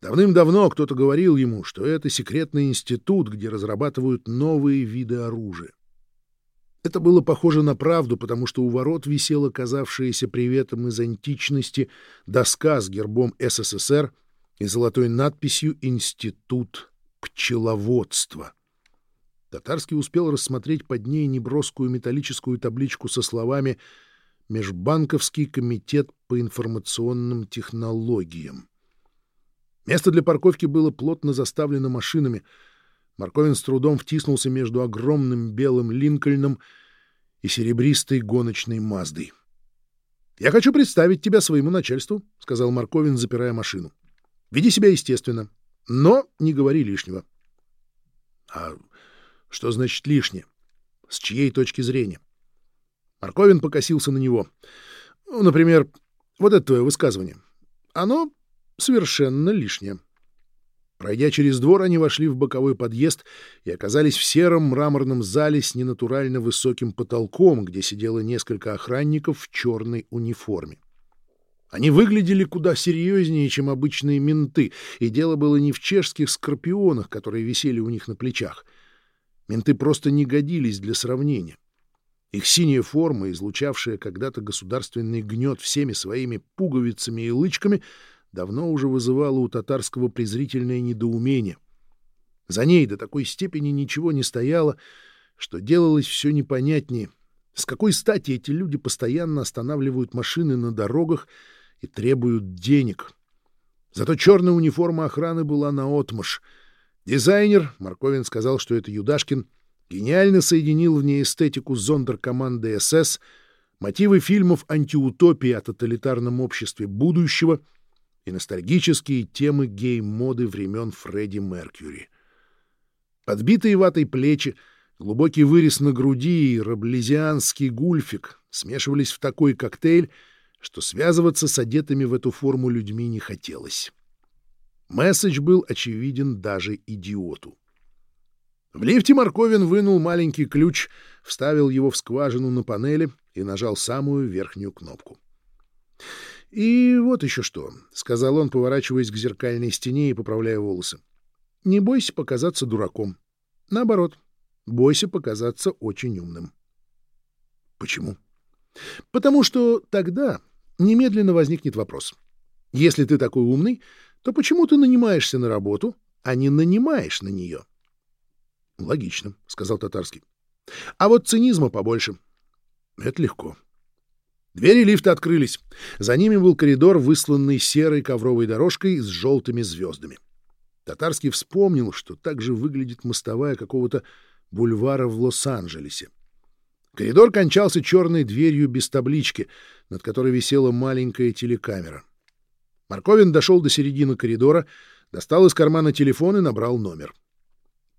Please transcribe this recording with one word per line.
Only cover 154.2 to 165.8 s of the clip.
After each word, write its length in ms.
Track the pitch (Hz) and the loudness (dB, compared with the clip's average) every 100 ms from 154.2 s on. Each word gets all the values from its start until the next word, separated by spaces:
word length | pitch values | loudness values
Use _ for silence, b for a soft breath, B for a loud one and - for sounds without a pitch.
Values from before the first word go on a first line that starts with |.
| _ _ _ _ | _ _ _ _
бойся 440 | - 120 131 151 202 | -10 2 4 4 0
показаться 640 | 180 143 107 117 113 190 | -4 -6 -6 -6 -4 -6
очень 440 | 185 110 95 127 101 | -6 -8 -8 -8 -8
умным". 320 | 87 85 85 _ _ _ _ _ _ _ _ _ _ _ _ _ | -10 -14 -16 _ _ _ _ _ _ _ _ _ _ _ _ _
"Почему?" 400 | - - - 98 _ _ _ _ _ B B B - | -10 -8 -8 -12 _ _ _ _ _ B B B -6
"Потому 320 | 254 285 285 | 0 4 4
что 380 | 254 254 240 233 - | 4 4 2 2 0
тогда 500 | 202 180 180 277 139 _ _ _ _ | -2 -2 -2 -2 -2 _ _ _ _
немедленно 540 | 180 226 254 208 202 | 4 6 4 4 4
возникнет 420 | 170 147 165 147 | 4 2 0 -4
вопрос. 400 | 107 104 - - - _ _ _ _ _ | -4 -6 -8 -12 -16 _ _ _ _ _
Если 320 | 123 160 147 | 2 4 4
ты 140 | 139 147 | 2 2
такой 240 | 131 131 | 2 0
умный, 400 | 120 131 190 247 b b b b | 2 2 0 -2 b b b b
то 100 | - | -6
почему 360 | 247 294 339 330 | -2 0 2 4
ты 80 | 285 | 6
нанимаешься 640 | 269 254 233 180 - 131 | 6 6 4 2 0 -2
на 80 | 120 | -2
работу, 480 | 104 98 101 | -2 -2 -2